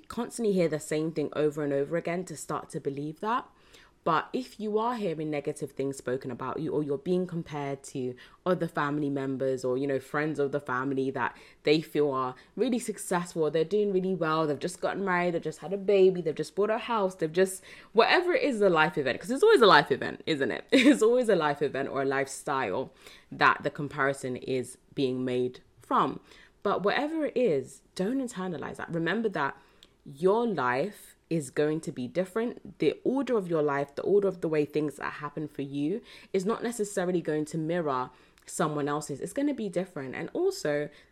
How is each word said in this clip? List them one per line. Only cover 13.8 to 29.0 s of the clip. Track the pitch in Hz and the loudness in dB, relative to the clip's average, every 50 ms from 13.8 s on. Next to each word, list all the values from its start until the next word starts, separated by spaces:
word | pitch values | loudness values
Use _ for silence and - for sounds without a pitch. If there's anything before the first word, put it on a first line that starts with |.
| 208 202 185 | 2 2 2
really | 185 180 190 190 | 0 0 0 0
well, | 160 170 156 156 160 160 | 0 0 0 2 2 2
they've | 147 143 139 | 0 0 -2
just | - 180 - - | -4 -6 -6 -2
gotten | - 147 - 165 196 | -4 -2 -2 -2 -2
married, | 190 180 175 175 180 170 | 0 0 2 2 0 0
they've | 160 | -2
just | - 156 - - | -4 -4 -8 -8
had | - 175 | -8 -6
a | 196 | -6
baby, | 202 190 208 202 196 185 190 180 180 | -4 2 4 6 8 8 8 6 4
they've | 160 160 139 | -2 -2 -2
just | - 151 - - | -2 -6 -4 0
bought | 190 208 214 | 0 0 2
a | 220 240 | 0 -2
house, | 233 247 233 214 190 190 185 | -2 -2 0 0 0 0 0
they've | - 165 156 | -2 -4 0
just, | 156 185 190 185 - - - - - - - - - | 4 4 4 4 2 -10 -14 -18 -20 -20 -20 0 4
whatever | 208 - - 277 349 349 349 330 | 4 6 6 6 4 4 2 2
it | - - | 2 2
is, | 294 233 208 | 0 2 4
the | 202 185 | 4 4
life | 170 156 156 170 - | 6 6 4 4 2
event, | - 131 127 113 - | 0 0 0 -2 -2
'cause | - 190 | -2 -4
it's | 254 285 415 | 0 4 6
always | 453 440 285 | 8 8 10
a | 226 | 10
life | 190 165 143 139 - | 10 10 8 8 6
event, | 127 113 - 82 - - - | 0 -2 -2 -6 -6 -8 -4
isn't | - 160 135 135 107 | -2 0 0 2 0
it? | 78 - - | 0 -4 -2
<laughs> | - | 4
It's | 277 269 226 294 254 196 | 4 8 8 8 8 8
always | 220 226 240 254 240 220 | 6 4 4 4 4 4
a | 196 | 2
life | 165 156 147 143 - | 4 4 0 0 0
event | 151 131 - 131 135 - | -2 -2 -2 -2 -4 -2
or | - 135 | -2 -2
a | 135 | 0
lifestyle | 135 135 139 139 139 - - - 151 139 135 127 98 92 127 123 - - - - - - - - - | 0 0 0 -2 -4 -6 -10 -6 -4 -2 -2 -2 -2 -2 -4 -4 -6 -10 -20 -20 -20 -20 -20 -18 -16
that | 139 - 147 - - - - | -2 4 4 4 4 4 -2
the | 147 | -6
comparison | - - 147 135 - 151 135 139 139 - - 127 127 | -4 -4 -8 -8 -2 0 0 0 0 -2 -6 -6 -6
is | - - - 131 131 113 - - _ _ _ - | -6 -4 -4 -4 -4 -4 -6 -12 _ _ _ -4
being | - 131 127 131 127 127 | -2 -2 -2 0 -2 -2
made | 127 123 127 123 123 123 - _ _ _ _ | -2 0 0 -2 -2 -4 -10 _ _ _ _
from. | - - 277 226 170 135 - - _ - - - - _ _ _ | -6 -2 0 2 2 0 -2 -8 _ -20 -20 -20 -20 _ _ _
But | - 202 180 - 180 | -2 -2 0 2 0
whatever | 202 - - 285 302 320 320 294 | 0 0 0 -2 -2 -2 -2 -4
it | 220 - | -2 0
is, | 240 254 196 147 135 127 - - - _ _ _ | 0 2 2 2 0 -2 -6 -16 -20 _ _ _
don't | - 185 214 262 269 | -4 -2 -2 -2 -2
internalize | 254 233 - 190 185 185 165 - - - - | -4 -6 -6 -8 -6 -6 -6 -6 -8 -10 -8
that. | - - - | -10 -10 -6
Remember | 165 165 | -4 -2